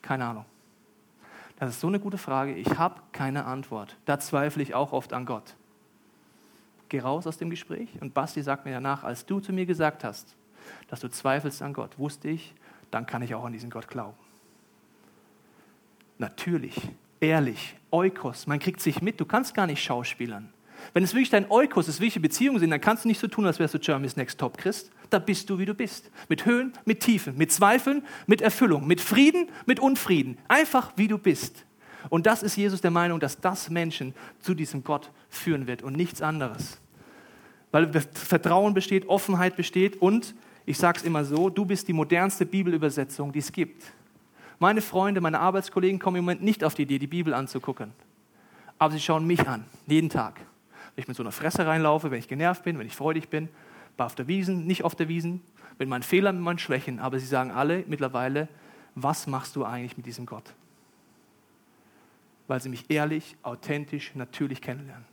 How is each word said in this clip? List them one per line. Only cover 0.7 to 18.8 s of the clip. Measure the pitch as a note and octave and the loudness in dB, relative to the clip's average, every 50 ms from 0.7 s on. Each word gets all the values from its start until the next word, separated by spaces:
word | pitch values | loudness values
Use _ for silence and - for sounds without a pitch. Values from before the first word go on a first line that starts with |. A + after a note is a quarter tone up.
| _ _ _ _ _ _ _ _ _ _ - - - - - - _ - | _ _ _ _ _ _ _ _ _ _ -20 -20 -20 -20 -20 -20 _ -8
Das | C#3 B2 | -8 -8
ist | A#2+ - | -6 -4
so | - | -2
eine | E3+ G3+ G3 | -2 -2 -2
gute | G3+ G3+ G3 | -2 -4 -8
Frage, | F#3 - - C3+ C3+ C3+ C#3 C3+ | -8 -6 -4 -2 -2 -2 -2 -6
ich | E2+ - - - | -4 -2 -2 0
hab | C#3+ E3 F3+ - - - _ | 2 0 -2 -2 -6 -20 _
keine | - - C#3 C3+ C3+ C#3+ - | -8 -6 -4 -4 -4 -4 -6
Antwort. | A#2+ C3 C3+ C3 - A2+ G#2+ G2+ - - _ _ | -6 -8 -8 -8 -10 -10 -10 -10 -12 -18 _ _
Da | - C#3+ C#3+ | -2 -2 -2
zweifle | - - - C#3 C#3+ D3+ D3 D3+ C#3+ | -2 -2 0 0 0 0 0 -2 -4
ich | C#3+ - | -2 0
auch | B2+ C#3+ C#3+ C#3+ | -2 -2 0 -2
oft | C3 B2+ - | -4 -4 -4
an | B2+ B2 B2+ | -8 -8 -6
Gott." | A#2 B2 G#2+ - - - _ _ _ _ _ _ _ _ _ _ _ _ _ _ _ _ _ _ _ _ _ _ _ _ _ _ | -6 -8 -8 -10 -16 -20 _ _ _ _ _ _ _ _ _ _ _ _ _ _ _ _ _ _ _ _ _ _ _ _ _ _
Geh | _ - C3+ | _ -6 -4
raus | A#2+ C3 C#3 E3 F3 | -2 -2 -4 -4 -6
aus | D#3+ D#3+ | -8 -8
dem | - E3 E3+ | -6 -8 -8
Gespräch | E3+ E3+ - - E3 - A#3 - - - | -8 -10 -10 -12 -10 -10 -10 -12 -14 -14
und | D3 B2+ - | -14 -4 -2
Basti | C#3 C#3 D#3+ - D3+ | -2 -2 -2 -6 -6
sagt | C#3 C#3 C3+ C#3 - | -4 -4 -4 -4 -6
mir | C#3 | -8
danach, | C3 B2+ C3 C#3 C3+ C3+ - | -8 -4 -4 -4 -4 -4 -6
"Als | - B2 - - | -10 -10 -10 -6
du | - F#3+ G3 | -4 -4 -4
zu | G3 G3 | -2 -4
mir | F#3+ F#3 F#3 | -4 -2 0
gesagt | F3 F3 D#3+ D#3+ D3+ D3+ - - | -2 0 2 2 0 0 -2 -10
hast, | A2+ G2+ - - - _ _ _ _ _ - - - - - - _ | -10 -10 -10 -18 -20 _ _ _ _ _ -20 -20 -20 -20 -20 -14 _
dass | - - | -12 -10
du | - B2 | -10 -10
zweifelst | - - - C3+ C3+ D3 D3 D3 C#3 - | -10 -4 0 0 0 0 -2 -6 -8 -6
an | C#3+ C#3+ C#3+ | -10 -8 -8
Gott, | C#3 - - - | -8 -10 -10 -8
wusste | - C#3 D3 C#3+ - - D3+ | -8 -8 -8 -8 -8 -6 -6
ich, | D#3+ D#3+ - - - _ _ - - - - _ | -6 -6 -8 -16 -20 _ _ -20 -20 -20 -14 _
dann | - A2+ B2+ | -8 -6 -6
kann | - - A#2+ | -6 -6 -6
ich | B2 A#2 A#2 | -6 -6 -6
auch | A2 B2 | -8 -8
an | A#2+ | -10
diesen | A2+ A2 A#2 A#2+ | -10 -12 -14 -12
Gott | - A2+ A2+ - | -12 -14 -14 -10
glauben." | - B2 G#2+ G2+ A2+ _ _ _ _ _ _ _ _ _ _ _ _ _ _ _ _ _ _ _ _ _ _ _ _ _ _ _ _ _ _ _ _ _ _ _ _ _ _ _ _ _ | -10 -10 -10 -10 -16 _ _ _ _ _ _ _ _ _ _ _ _ _ _ _ _ _ _ _ _ _ _ _ _ _ _ _ _ _ _ _ _ _ _ _ _ _ _ _ _ _
Natürlich, | A#2 G2+ - - - F3+ F3 D#3 B2 - - - - - - - _ _ _ _ | -8 -8 -8 -8 -4 -2 -2 -2 -2 -6 -8 -8 -10 -10 -14 -16 _ _ _ _
ehrlich, | D#3+ D#3 D#3+ D#3+ C#3+ B2 G#2+ - - - - - _ _ | 2 4 4 4 2 0 -2 -6 -12 -14 -16 -20 _ _
Oikos, | - E3+ F#3 G3 F#3 - - C3 A2+ - - | 2 2 2 2 0 -2 -8 -8 -8 -6 -6
man | D3 D3 | -4 -4
kriegt | D3 - F#3 - - | -2 -2 -4 -4 0